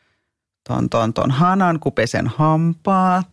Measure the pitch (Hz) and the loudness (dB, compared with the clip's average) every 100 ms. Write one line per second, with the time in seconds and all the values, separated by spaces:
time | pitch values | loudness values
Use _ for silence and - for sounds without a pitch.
0 | _ _ _ _ _ _ - 123 123 120 | _ _ _ _ _ _ -6 -4 -2 0
1 | 113 113 - 131 175 190 185 165 147 - | -2 0 0 2 2 2 0 0 -2 -2
2 | 120 - 120 - 151 156 165 165 - 190 | -2 -2 -4 0 0 2 0 -2 0 0
3 | 185 180 185 | 2 0 -4